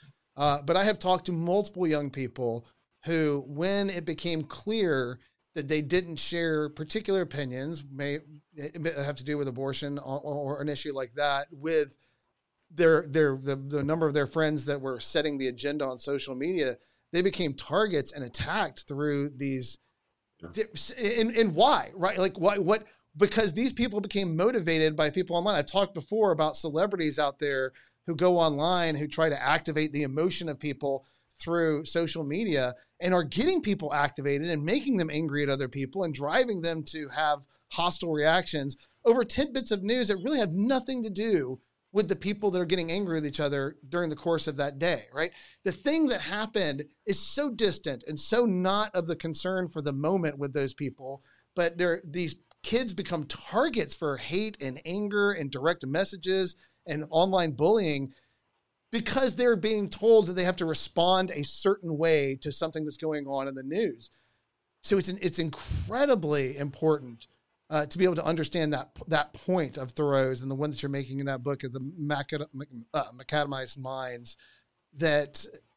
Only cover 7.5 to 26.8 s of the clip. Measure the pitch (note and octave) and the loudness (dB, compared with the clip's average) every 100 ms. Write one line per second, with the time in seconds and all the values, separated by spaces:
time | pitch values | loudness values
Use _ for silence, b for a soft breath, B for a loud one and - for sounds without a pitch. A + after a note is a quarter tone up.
7.5 | B2+ C#3 E3 C#3 C3+ C#3+ C#3+ D3 D3 _ | -6 -6 -8 -12 -8 -6 -6 -8 -20 _
8.5 | D#3 C#3+ E3 D#3 C#3+ C#3 C#3 C3 D3 C#3 | -14 -12 -6 -6 -4 -4 -6 -4 -4 -4
9.5 | B2 C3+ C3 C#3+ C#3+ C3 C#3 D3 C#3+ C#3 | -4 -4 -4 -6 -8 -8 -8 -6 -6 -4
10.5 | C#3+ D3 C#3+ D#3 C3+ B2 C3 D3 C#3 D3 | -4 -4 -4 -6 -6 -6 -2 0 0 -2
11.5 | D#3 D3+ D#3+ C#3+ - _ _ _ _ _ | -6 0 2 2 -4 _ _ _ _ _
12.5 | _ _ D3+ E3+ D#3 D3+ D3+ D3 C3 C3+ | _ _ 4 6 6 4 2 4 2 -2
13.5 | C#3 C3+ D3 C#3 D#3+ D#3 D3 C#3+ E3 D#3 | -4 -2 -2 0 2 2 2 0 2 0
14.5 | D3+ C3 C#3+ C3+ B2 - D#3+ D3+ C#3+ C3 | 0 -2 -4 -4 -4 -2 0 0 0 -4
15.5 | B2 C#3+ D3 C3+ B2+ - C#3+ C3+ B2+ D3+ | -2 -4 -2 -4 -4 -4 -4 -4 -4 -2
16.5 | F#3 C3+ A#2+ _ _ _ E3+ F#3 - E3 | 0 0 -2 _ _ _ 0 0 0 -2
17.5 | C3+ - E3 G#3+ D#3+ C3+ D3 B2 - - | -4 -2 0 2 0 -2 -8 -10 -6 -4
18.5 | G3 F#3 - - C#3 D3 C#3+ C#3+ C3 C#3 | -2 -4 -6 -10 -4 -2 -2 -2 -6 -6
19.5 | C3+ B2 - _ _ _ _ _ _ - | -4 -6 -10 _ _ _ _ _ _ -10
20.5 | C3+ G#3+ D#3+ - - G#3 A#3 A3+ A3+ A3 | -6 -6 -6 -8 -2 0 2 2 4 4
21.5 | D#3 B3+ A#3+ B2+ F#3+ F3+ G3 F#3 F3+ F3 | 6 6 6 0 -2 0 2 0 4 2
22.5 | G3+ F3 G#3+ G#3+ b b D3+ G3 A3 G#3+ | 4 4 2 0 b b 2 4 6 2
23.5 | D#3+ B3 - A3+ G#3 G3+ G3 F#3 D#3+ G3+ | 2 0 0 -2 -2 -2 -2 0 2 2
24.5 | B3+ E3 D#3+ D#3 D3+ D3+ D3+ F3+ E3+ F#3 | 2 2 2 2 4 2 2 0 0 2
25.5 | F#3 C#3+ F#3+ G3 F3 D3 A3 G#3 D#3 D#3 | 0 2 2 0 -2 -4 2 4 4 2
26.5 | - E3 D3+ | 0 -4 0